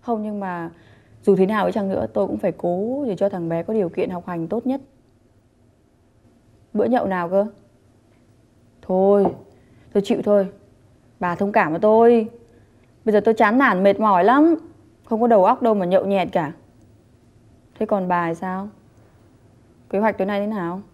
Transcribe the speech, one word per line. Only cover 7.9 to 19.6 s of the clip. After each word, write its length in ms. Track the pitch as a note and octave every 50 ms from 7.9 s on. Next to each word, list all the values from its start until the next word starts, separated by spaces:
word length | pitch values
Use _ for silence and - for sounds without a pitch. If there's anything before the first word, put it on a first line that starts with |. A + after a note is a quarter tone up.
| _ _ _ _ _ _ _ _ _ _ _ _ _ _ _ _ _ _
Thôi, 440 | - - F#3 F#3 F#3+ G3 G3+ G3+ G3 F#3 - - - - _ _ _ _ _ _ _ - -
tôi 100 | G#3 G3
chịu 160 | - A#3+ D#3 -
thôi. 240 | G#3+ G#3 G3+ G3 F#3+ - - _ _ _ _ _ _ _ _ _ _ _ _
Bà 160 | - F3+ F3
thông 160 | E3+ G3+ G3+
cảm 200 | G#3 A3 G3 D#3
với 80 | D#3 F3
tôi. 500 | - G#3+ G#3+ A3 A#3 A#3 A#3+ A#3 A3 A3 - - - _ _ _ _ _ _ _ _ _ _ _ _
Bây 80 | A3+ G#3
giờ 60 | G#3
tôi 140 | G3+ A3+ A3+
chán 240 | A3 A#3+ G#3 G#3+ B3+
nản 260 | C#4+ B3+ G3+ F3+ F#3+
mệt 160 | G3+ G3 G3
mỏi 240 | G#3+ G#3+ G3 F3+ F3
lắm. 320 | G3+ B3 C#4 D4+ E4 E4 D#4 - - - _ _ _ _ _ _
Không 160 | - A#3 G#3+
có 60 | A#3 A#3+
đầu 180 | A#3 G#3 F3+
óc 160 | G3 A#3+ B3+
đâu 120 | C4 A#3 A3
mà 120 | G#3 F#3
nhậu 200 | F3 F3+ F#3+ -
nhẹt 220 | F#3+ G3+ G3 F3 -
cả. 200 | - F#3 D#3+ C#3 - - _ _ _ _ _ _ _ _ _ _ _ _ _ _ _ _ _ _ _ _ _ _ _ -
Thế 60 | A3
còn 220 | G#3+ G#3+ G3+ F#3 F3+
bà 200 | F#3 F3 E3+ E3+
thì 60 | E3
sao? 340 | E3 - F#3 F#3 F#3+ G3 G#3 - _ _ _ _ _ _ _ _ _ _ _ _ _ _ _ _ _